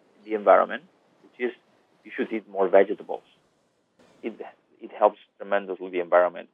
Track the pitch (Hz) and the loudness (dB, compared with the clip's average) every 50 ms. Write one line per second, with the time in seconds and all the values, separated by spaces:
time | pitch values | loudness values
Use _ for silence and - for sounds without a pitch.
0 | _ _ _ _ - 104 110 107 101 98 95 92 92 90 98 120 - - _ _ | _ _ _ _ -12 -8 -6 -2 4 6 6 6 4 0 -4 -12 -12 -16 _ _
1 | _ _ _ _ _ - _ - 123 120 - - _ _ _ _ _ _ _ _ | _ _ _ _ _ -20 _ -8 -8 -8 -8 -8 _ _ _ _ _ _ _ _
2 | - - - - 120 - 113 110 98 101 98 95 98 92 87 98 98 98 98 85 | -20 -16 -10 -8 -8 -6 -8 -10 -10 -8 -4 -2 0 4 6 4 4 4 0 -10
3 | - - - - _ _ _ _ _ _ _ _ _ _ _ _ _ _ _ _ | -10 -12 -12 -12 _ _ _ _ _ _ _ _ _ _ _ _ _ _ _ _
4 | _ _ _ _ - 117 104 - - - - _ _ _ _ _ - 107 - - | _ _ _ _ -12 -12 -12 -12 -18 -20 -20 _ _ _ _ _ -20 -14 -4 2
5 | 107 107 104 - - _ _ - 104 98 101 101 101 95 92 87 90 95 92 90 | 2 2 2 2 -20 _ _ -16 -8 -4 -4 -4 -2 -4 -10 -10 -10 -8 -6 -6
6 | 87 85 90 87 90 87 85 85 87 - | -4 2 4 4 4 2 0 -6 -18 -18